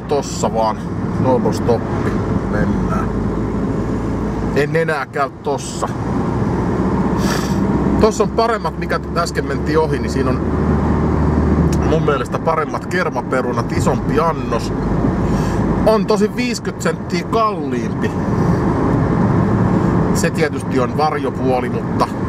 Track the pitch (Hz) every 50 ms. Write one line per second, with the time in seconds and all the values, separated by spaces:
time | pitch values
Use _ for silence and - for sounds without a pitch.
0 | - - 151 139 - - - - 131 110 107 113 110 110 104 - - - - -
1 | - - - - - 131 127 117 107 110 - - - 123 117 110 - - - -
2 | - 104 101 - - - - - - - 101 104 - 98 101 - - - - -
3 | - - - - - - - - - - - - - - - - - - - -
4 | - - - - - - - - - - - 135 147 143 151 165 165 156 151 139
5 | 127 - - 147 139 - - - - 151 139 127 - - - - - - - -
6 | - - - - - - - - - - - - - - - - - - - -
7 | - - - - - - - - - - - - - - - - - - - -
8 | 208 220 208 - 208 - - - 226 233 220 202 180 156 156 165 170 170 175 160
9 | - 156 156 165 170 160 165 151 139 139 139 123 120 147 151 160 156 143 143 123
10 | 117 110 - 135 131 131 - - - - - - - - - - - - - -
11 | - - - - - - - - - - - - - - - - - - 156 160
12 | 156 147 143 131 120 - - 123 - 165 160 156 151 131 127 - - - 175 185
13 | 175 156 131 123 - - 131 127 123 123 120 120 117 - - - - 165 135 117
14 | - 135 127 147 165 170 151 139 123 117 120 110 - - - - - - - -
15 | - - - - - - - - - - - - - - - - - 214 220 208
16 | 185 165 214 196 208 208 - 233 247 247 220 - - 190 - - - 170 160 -
17 | - - 180 175 - - - 226 220 214 202 165 147 135 127 120 113 104 - -
18 | - - - - - - - - - - - - - - - - - - - -
19 | - - - - - - - - - - - - - - - - - - - 170
20 | 160 - 143 - - 165 - - 156 143 135 131 104 - - 131 123 117 120 143
21 | 151 156 151 143 139 123 - - 127 127 127 127 123 123 120 117 - - - -
22 | - - - - -